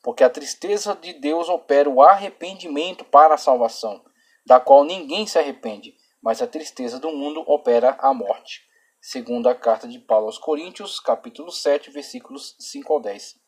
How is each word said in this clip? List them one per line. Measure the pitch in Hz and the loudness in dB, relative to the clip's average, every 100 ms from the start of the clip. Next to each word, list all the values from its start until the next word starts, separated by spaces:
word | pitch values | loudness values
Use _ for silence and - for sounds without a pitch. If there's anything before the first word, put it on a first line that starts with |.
Porque | 123 117 | -8 2
a | 127 | 2
tristeza | 143 139 - 180 208 202 180 | 2 -14 -10 -6 -6 -6 -10
de | - | -12
Deus | 156 143 165 170 | -10 -6 -4 -4
opera | 170 - 143 143 | -6 0 2 2
o | 131 | 8
arrependimento | 151 196 202 - 175 190 175 143 175 180 - | 8 8 0 -12 -16 -14 -10 -6 -8 -10 4
para | 143 156 147 | 6 6 4
a | |
salvação, | - 127 117 - 110 101 _ _ _ _ _ | 2 0 0 -4 -12 -12 _ _ _ _ _
da | 127 | 4
qual | 131 139 | 8 6
ninguém | 147 185 143 180 208 | 6 -6 -8 -8 -2
se | 170 | -2
arrepende, | 147 131 117 104 - _ _ _ | -2 -8 -12 -14 -18 _ _ _
mas | 110 113 | -6 -4
a | 120 | -6
tristeza | 156 156 - 123 120 | -8 -14 -12 -12 -8
do | 160 | -10
mundo | 147 143 151 - | -8 -8 -10 -2
opera | 143 127 117 123 131 | -2 2 2 2 2
a | 135 | -2
morte. | 131 101 - - - _ _ _ _ | -2 -4 -6 -8 -20 _ _ _ _
Segunda | - 131 117 120 123 123 | -16 -14 -8 -2 0 0
carta | 120 110 120 | -2 -2 -6
de | 120 | -20
Paulo | _ 110 110 | _ -2 -2
aos | - | -10
Coríntios, | - 151 180 175 208 - | -6 -6 -8 -16 -14 -10
capítulo | - 113 123 - 165 | -6 -6 -8 -20 -16
sete, | 175 143 143 143 | -6 -2 -2 -4
versículos | 143 139 - - 139 - _ | -18 -16 -18 -18 -20 -20 _
cinco | - 143 139 | -18 -10 -2
ao | 151 | -2
dez. | 110 101 - _ | -2 -14 -18 _